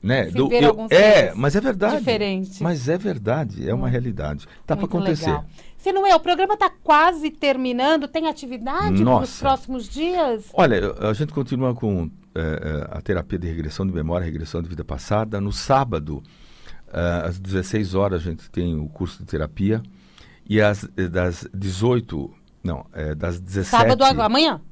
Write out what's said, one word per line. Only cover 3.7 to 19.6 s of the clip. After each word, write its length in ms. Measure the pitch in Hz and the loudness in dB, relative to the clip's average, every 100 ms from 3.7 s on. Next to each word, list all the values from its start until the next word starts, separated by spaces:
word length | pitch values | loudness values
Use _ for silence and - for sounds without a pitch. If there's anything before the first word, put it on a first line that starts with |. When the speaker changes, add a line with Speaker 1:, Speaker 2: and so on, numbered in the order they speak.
Speaker 1:
uma 80 | 120 | -2
Speaker 2:
Muito 100 | 131 | 0
Speaker 1:
realidade. 540 | 123 123 98 73 73 - - - | 0 -2 -4 -6 -6 -10 -20 -4
Tá 120 | 127 | -2
pra 0 | |
Speaker 2:
muito 180 | 196 175 | 0 0
Speaker 1:
acontecer. 300 | 190 151 - | 0 0 -2
Speaker 2:
legal. 200 | 151 - - - - | -2 -6 -16 -20 -6
Sinuê, 360 | 381 381 392 | -2 2 4
o 60 | 330 | 4
programa 380 | 349 349 381 415 | 4 0 2 2
tá 120 | 381 - | 0 0
quase 460 | - 302 330 330 302 | 4 6 6 2 -6
terminando. 720 | - 285 262 254 240 269 320 277 | -2 0 0 0 0 2 2 0
Tem 220 | 320 320 | -2 -2
atividade 760 | - 262 247 233 320 - 95 | -4 -10 -8 -4 -2 2 4
Speaker 1:
Nossa. 200 | 107 175 | 4 4
Speaker 2:
nos 180 | 247 - | 2 -2
próximos 480 | 277 262 - 262 208 | 0 0 -2 -8 -8
dias? 640 | 269 330 359 294 220 - | -4 -2 0 0 -2 -4
Speaker 1:
Olha, 400 | - 165 101 98 - | 2 4 4 0 -2
a 140 | 104 | -2
gente 180 | 107 151 | -2 -4
continua 420 | - 123 127 131 | -4 -4 -2 -2
com, 380 | 120 110 92 80 - _ 80 | -2 -2 -2 -4 -10 _ -6
é, 60 | |
é, 560 | 80 78 76 78 71 85 | -4 -4 -4 -6 -6 -10
a 40 | |
terapia 380 | - 90 85 90 | -4 -4 -2 -6
de 80 | 87 | -6
regressão 400 | 82 78 - 98 | -6 -6 -4 -4
de 60 | |
memória, 320 | 85 78 87 85 | -2 -2 -2 -2
regressão 360 | 78 78 85 | -6 -6 -6
de 60 | 85 | -6
vida 160 | 80 | -10
passada. 560 | - 69 - 104 110 104 | -8 -8 -2 -2 0 -4
No 140 | 101 | -4
sábado, 680 | 98 - 135 131 85 76 71 - - - - - - - | -4 2 2 2 -4 -4 -10 -12 -20 -20 -20 -18 -18 -10
é, 360 | - 87 87 82 | -4 -2 -2 -4
às 120 | 90 | -6
dezesseis 560 | 95 95 90 110 98 92 | -4 -4 -2 -2 -2 0
horas, 240 | 101 90 | 0 0
a 40 | 85 | -4
gente 220 | 80 - | -8 -8
tem 260 | - 87 80 | -4 -2 -2
o 120 | 76 | -6
curso 300 | - 87 - | -6 -8 -8
de 60 | - | -8
terapia. 520 | 85 76 - | -4 -4 -2